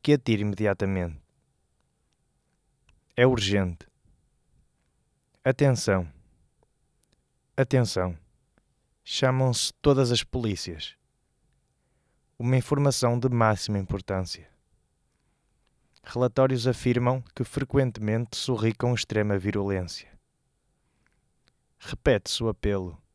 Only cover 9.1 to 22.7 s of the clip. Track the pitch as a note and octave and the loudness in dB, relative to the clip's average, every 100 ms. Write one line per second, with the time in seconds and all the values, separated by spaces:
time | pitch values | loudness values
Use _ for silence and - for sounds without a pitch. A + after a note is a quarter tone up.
9.1 | - C3+ C3 C3 A#2 - - D3 C3+ B2 | 0 0 2 0 0 -4 0 2 4 4
10.1 | A#2+ - C3 A#2 F#2+ - E2 - _ _ | 0 -2 -4 -4 -4 -8 -10 -14 _ _
11.1 | _ _ _ _ _ _ _ _ _ _ | _ _ _ _ _ _ _ _ _ _
12.1 | _ _ _ A#2+ B2+ - C#3 C#3+ - B2 | _ _ _ 0 0 0 0 2 2 0
13.1 | A#2+ B2+ A#2+ A2 G#2 - G2+ F#2+ G2+ - | 0 0 4 2 2 -2 -4 -4 -8 -4
14.1 | F#2+ F2 - - _ _ _ _ _ _ | -6 -6 -12 -18 _ _ _ _ _ _
15.1 | _ _ _ _ _ _ _ _ _ - | _ _ _ _ _ _ _ _ _ -10
16.1 | A#2+ B2 C3+ C3 B2+ A#2+ A#2+ B2 B2 B2 | -2 0 4 2 2 0 0 0 2 2
17.1 | C3 - - B2 - C#3 C#3+ C3 A2 G#2+ | -2 -6 -8 -6 -4 -2 0 0 -2 -2
18.1 | A2 A#2+ - - A#2 A2 A2 A#2+ A#2+ - | -2 -2 -6 -4 0 0 0 0 0 0
19.1 | G#2+ G#2 G2+ G2 G2+ G2 F#2+ F2 - - | -2 0 0 0 -2 -2 -2 -4 -12 -18
20.1 | - _ _ _ _ _ _ _ _ _ | -20 _ _ _ _ _ _ _ _ _
21.1 | _ _ _ _ _ _ _ - - - | _ _ _ _ _ _ _ -14 -2 2
22.1 | G#2+ - - A2+ G2+ G#2 | 2 0 -4 -4 -2 -2